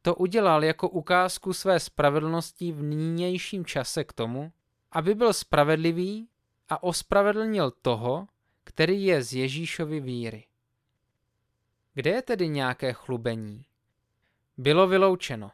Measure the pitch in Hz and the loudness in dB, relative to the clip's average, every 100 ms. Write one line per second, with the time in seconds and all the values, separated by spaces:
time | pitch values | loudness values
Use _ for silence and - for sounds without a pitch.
0 | 175 170 180 220 196 156 156 160 175 185 | 0 0 0 2 4 4 2 0 -2 -4
1 | 151 180 185 - 190 180 190 175 - - | 2 2 2 -2 -8 -4 2 2 0 0
2 | 147 147 156 165 160 - 175 151 147 151 | 2 2 0 -4 -6 -8 -8 -6 -4 -2
3 | 160 165 180 180 - 196 165 147 123 - | -2 -2 -2 -4 -6 -8 -6 -6 -4 -6
4 | - - 113 127 156 _ _ _ _ 165 | -6 -6 -6 -6 -10 _ _ _ _ -2
5 | 160 214 233 190 - 151 147 156 165 165 | 0 2 2 2 0 4 4 4 2 0
6 | 185 214 226 _ _ _ _ 156 180 170 | -4 -8 -14 _ _ _ _ -4 -2 -4
7 | - 196 202 208 220 214 139 - 131 113 | 2 4 4 2 0 0 0 0 -2 0
8 | 120 147 196 _ _ _ - - 160 196 | -2 -4 -6 _ _ _ -18 -2 0 2
9 | 196 156 120 127 131 143 165 - 151 151 | 2 2 0 -4 -4 -4 -8 -6 -6 -6
10 | 131 123 117 110 _ _ _ _ _ _ | -6 -6 -8 -12 _ _ _ _ _ _
11 | _ _ _ _ _ _ _ _ _ 139 | _ _ _ _ _ _ _ _ _ -4
12 | 135 226 254 220 170 143 131 127 131 120 | 0 -2 -2 -2 0 0 -2 -2 -4 -6
13 | - 123 117 113 107 107 - _ _ _ | -6 -4 -4 -6 -10 -14 -20 _ _ _
14 | _ _ _ _ _ - 131 160 190 190 | _ _ _ _ _ -4 2 6 6 6
15 | 190 180 - 120 98 | 4 2 -4 -8 -10